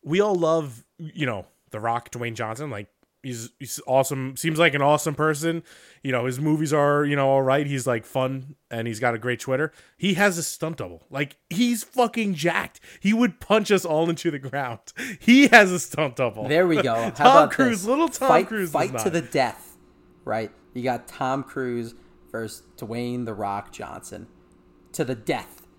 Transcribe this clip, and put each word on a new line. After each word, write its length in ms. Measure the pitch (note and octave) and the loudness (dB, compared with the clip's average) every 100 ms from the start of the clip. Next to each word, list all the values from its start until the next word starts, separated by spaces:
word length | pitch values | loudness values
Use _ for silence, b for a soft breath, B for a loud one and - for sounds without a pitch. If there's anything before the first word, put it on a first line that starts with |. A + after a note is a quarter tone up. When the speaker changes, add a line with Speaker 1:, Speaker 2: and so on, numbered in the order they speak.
Speaker 1:
we 160 | D3+ F3 | -2 0
all 160 | G#3 F#3+ | 2 2
love, 480 | E3 E3 D3 A#2 _ _ | 0 0 -2 -12 _ _
you 300 | D#3 - C#3+ | -16 -6 -6
know, 180 | G#2 F2+ _ _ | -6 -10 _ _
The 100 | G#2+ | -8
Rock, 320 | A2 A#2 - | -4 -4 -6
Dwayne 220 | A#2+ A#2+ | -10 -8
Johnson. 360 | A2+ A2 A2+ - | -6 -8 -8 -10
Like, 160 | G#2+ G#2 _ _ _ | -12 -14 _ _ _
he's, 260 | B2 A#2+ A#2 _ | -12 -12 -12 _
he's 220 | C3 - | -14 -12
awesome. 520 | - C3 C3+ C#3 C3 C3 | 0 2 2 -2 -8 -6
Seems 240 | E3 D#3 | -4 2
like 140 | E3+ | 2
an 80 | C#3+ | 4
awesome 340 | C#3 D3+ D#3+ C#3+ | 2 2 0 -2
person. 480 | D#3 D3 D#3+ E3 - B B B | -2 0 -2 -4 -8 B B B
You 80 | C#3 | -4
know, 140 | B2+ B2 | -2 -2
his 120 | B2+ | -2
movies 340 | D3+ D3+ D#3 | 0 0 2
are, 320 | D3+ C#3+ D3 | 2 4 2
you 120 | D3 C#3+ | 2 2
know, 120 | C3+ | 2
all 140 | C3+ | 4
right. 240 | C3+ C#3 C#3+ | 4 2 0
He's, 180 | C#3 | -2
like, 200 | B2+ A#2+ - | -2 -2 -2
fun, 480 | C#3 C3 C3+ C3 D3 _ | -2 -2 -4 -12 -20 _
and 160 | A#2 A2+ | -8 -6
he's 140 | A2 | -2
got 140 | B2 A#2 | -2 -2
a 20 | |
great 220 | A#2+ A#2+ | -4 -6
Twitter. 320 | - C3 D#3 b b b | -2 -2 -2 b b b
He 180 | F#3 | -2
has 240 | F3 G#3 E3+ | 2 2 0
a 60 | |
stunt 320 | D#3 - D#3+ D#3+ | -6 -8 -8 -8
double. 260 | F#2 E2+ _ | -12 -12 _
Like, 260 | C3+ D3 - _ | -8 -8 -8 _
he's 320 | E3+ A#3+ A#3 | -2 0 0
fucking 520 | - - A#3 A#3 G#3+ | -6 -2 -2 0 -4
jacked. 440 | F3 E3 E3+ F3+ - B B | -2 -2 -2 -6 -12 B B
He 120 | F#3+ | 0
would 280 | A3+ A#3+ - | 2 2 0
punch 320 | - G#3+ G#3 | 0 0 4
us 120 | G3 | 0
all 240 | F3 D#3 E3+ | 2 0 0
into 220 | E3 E3+ | 0 -4
the 80 | D3 | -6
ground. 400 | C3 C#3+ C3 A2+ - - | -8 -6 -6 -8 -16 -14
<laughs> 220 | C4 G3 | -12 -6
He 300 | - B3+ C#4 | 6 8 10
has 240 | A#3 G3 | 10 8
a 80 | F3+ | 2
stunt 340 | - - D3 | -4 -4 -4
double. 320 | A#2 B2+ G#2+ G#2+ | -2 -4 -4 -2
Speaker 2:
There 220 | D3+ F#3 | 2 2
we 120 | D#3 | 2
go. 140 | B2+ | 0
Speaker 1:
<laughs> 0 | |
Speaker 2:
How 160 | A2+ A2+ | 0 -4
Speaker 1:
Tom 160 | - A#3+ | 6 8
Speaker 2:
about 240 | C4+ C4 | 10 6
Speaker 1:
Cruise, 300 | - C4 A3 | 4 0 0
Speaker 2:
this? 80 | G3 | -2
Speaker 1:
little 200 | C4+ E4 | 0 0
Tom 200 | - C4 | 0 2
Speaker 2:
Fight, 180 | G#3 F#3+ | 2 2
Speaker 1:
Cruise 220 | A3 F3+ | -4 -4
does 40 | |
Speaker 2:
fight 260 | D3 D#3+ B2+ | -2 -2 -2
to 60 | A2 | -2
Speaker 1:
not. 60 | |
Speaker 2:
the 80 | E3+ | -2
death, 540 | C3 C#3+ B2+ - - - _ _ _ _ | -4 -2 -2 -4 -20 -20 _ _ _ _
right? 280 | - A2 A2 - _ | -6 -6 -6 -12 _
You 100 | B2 | -8
got 240 | B2 A#2+ - | -4 -6 -8
Tom 340 | - C3 C3+ | -8 -4 -4
Cruise 540 | C3+ - B2+ A#2+ A#2 - b b - | -6 -8 -6 -6 -8 -12 b b -14
versus 320 | A2+ A2 - _ - | -10 -10 -12 _ -16
Dwayne 480 | G#2+ A#2 A#2+ B2 | -10 -8 -6 -6
The 100 | A#2 | -6
Rock 380 | G#2 G2+ G2+ - | -6 -4 -6 -8
Johnson. 560 | - - - - F#2 - _ _ _ _ _ _ | -14 -14 -14 -14 -16 -16 _ _ _ _ _ _
To 120 | - | -6
the 120 | D3+ B2 | -4 -4
death. 460 | - C3 - - - | -4 -6 -6 -20 -20